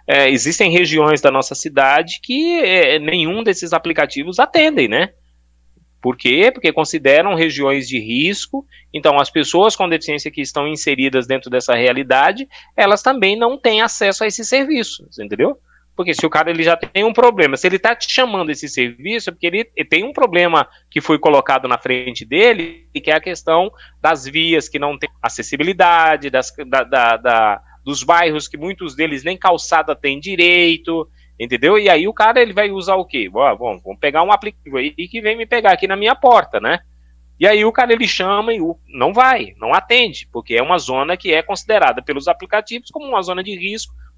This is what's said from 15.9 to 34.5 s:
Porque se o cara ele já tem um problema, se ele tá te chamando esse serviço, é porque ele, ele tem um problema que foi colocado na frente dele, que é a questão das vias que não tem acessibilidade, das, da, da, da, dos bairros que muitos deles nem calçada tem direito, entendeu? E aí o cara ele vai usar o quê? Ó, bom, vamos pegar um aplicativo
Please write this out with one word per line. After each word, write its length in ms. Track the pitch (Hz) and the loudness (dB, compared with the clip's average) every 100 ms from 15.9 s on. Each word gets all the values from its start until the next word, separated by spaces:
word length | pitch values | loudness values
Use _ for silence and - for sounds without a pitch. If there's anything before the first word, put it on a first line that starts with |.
| - | -6
Porque 160 | 175 | -4
se 100 | - | -4
o 60 | 160 | 0
cara 220 | 156 160 | 0 0
ele 100 | 165 | 0
já 160 | 165 165 | 0 0
tem 260 | - 196 | -2 -2
um 80 | 226 | 0
problema, 460 | 233 - 196 147 135 | 4 4 4 2 2
se 80 | 185 | 0
ele 140 | 185 | 0
tá 160 | 226 233 | 0 -2
te 180 | - | -2
chamando 380 | - 254 196 160 | 0 0 -2 -4
esse 180 | 139 143 | -6 -6
serviço, 600 | - 120 120 160 226 - | -4 -4 -6 -8 -8 -8
é 20 | |
porque 140 | _ 170 | _ -4
ele, 200 | 196 233 - | -4 -6 -8
ele 140 | 151 | -2
tem 140 | 160 | -2
um 100 | 247 | -2
problema 560 | 311 240 175 175 165 - _ _ | -2 0 2 2 2 0 _ _
que 100 | 151 | -6
foi 160 | - 151 | -2 0
colocado 500 | 156 139 - 131 127 | 2 2 2 -2 -2
na 120 | 120 | -4
frente 440 | 127 127 127 117 | -2 -6 -6 -12
dele, 640 | 113 156 240 208 165 165 _ | -4 2 2 2 -4 -14 _
que 160 | 143 156 | -8 -2
é 60 | 156 | -2
a 40 | |
questão 520 | - - 165 165 196 - - _ | -2 -6 0 0 0 -6 -20 _
das 260 | 156 151 135 | -2 -2 -4
vias 440 | 160 165 160 - | -2 0 0 -2
que 80 | 143 | -4
não 180 | 147 139 | -6 -6
tem 140 | 147 _ | -10 _
acessibilidade, 1120 | 117 - - 143 170 185 175 170 160 147 139 | -8 -8 -8 -4 -2 2 4 4 4 2 0
das, 240 | 127 127 - 131 | -2 -2 -10 -4
da, 160 | 131 | -2
da, 340 | 120 131 120 113 | 0 2 2 2
da, 440 | 120 113 107 98 - _ | 2 2 2 0 -8 _
dos 200 | 135 143 | -10 -4
bairros 440 | 143 170 170 151 - | 2 2 2 -2 -8
que 80 | 147 | -12
muitos 400 | 175 185 165 131 | -12 -10 -10 -6
deles 280 | 160 139 | -4 -4
nem 120 | 156 185 | -8 -2
calçada 600 | 190 170 - 165 160 143 | 0 0 0 -2 0 -4
tem 240 | 143 139 | -4 -6
direito, 880 | 180 180 175 175 170 165 165 165 156 _ _ - | -4 0 4 4 2 0 -4 -6 -6 _ _ -12
entendeu? 400 | 120 127 147 214 | -6 0 2 4
E 100 | 202 | 4
aí 180 | 156 196 | 4 2
o 60 | |
cara 300 | - 220 254 | 2 2 4
ele 100 | 233 | 2
vai 160 | 190 208 | 0 -2
usar 240 | 196 180 | -2 -2
o 100 | 190 | -2
quê? 240 | 175 135 95 | -2 -6 -4
Ó, 220 | 107 139 107 | 0 0 0
bom, 240 | 120 90 | -4 -8
vamos 160 | 95 - | -12 -6
pegar 220 | 147 151 | -2 0
um 100 | 190 | 2
aplicativo 460 | 202 208 | 2 0